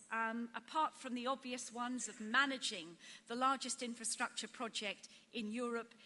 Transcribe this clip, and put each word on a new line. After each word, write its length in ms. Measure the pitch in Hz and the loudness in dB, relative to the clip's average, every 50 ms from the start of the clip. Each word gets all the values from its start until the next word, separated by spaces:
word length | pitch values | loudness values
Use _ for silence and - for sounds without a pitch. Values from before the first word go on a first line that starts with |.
| - - | -6 -2
um, 380 | 220 226 226 226 226 233 233 233 - | 0 2 2 2 2 0 -2 -4 -6
apart 380 | 226 226 - - 320 311 - - | -8 -8 0 4 4 4 4 2
from 200 | - - 262 233 | -2 -6 -4 -2
the 120 | 247 240 | 0 2
obvious 420 | 254 269 254 254 254 247 247 - - 220 | 2 0 0 0 -4 -4 -4 -4 -6 -4
ones 340 | 240 240 247 254 247 - | -2 -2 0 0 -2 -2
of 120 | 214 208 - | -4 -4 -4
managing 680 | 214 214 233 262 277 277 269 254 - - 214 180 160 170 170 - - - - - - | -2 4 6 6 6 6 4 0 -2 -2 -2 -4 -8 -10 -12 -16 -16 -18 -18 -14 -8
the 80 | - 233 | -4 0
largest 480 | 247 262 262 269 262 - 247 - - 254 | 4 4 4 4 4 0 -2 -2 -2 -2
infrastructure 640 | 233 233 233 226 - - - 247 - - - - | -4 -4 -4 -4 -4 0 0 0 -2 -2 -4 -6
project 640 | 220 - - 247 220 - - 214 202 185 - - - - - - - - | -6 -6 -6 -6 -4 -4 -2 -2 -2 -4 -4 -10 -20 -20 -20 -18 -8 -6
in 180 | 240 214 208 | -4 -4 -2
Europe, 420 | 214 247 247 240 233 233 226 - - - - | -2 -2 -2 0 0 -2 -4 -6 -12 -20 -20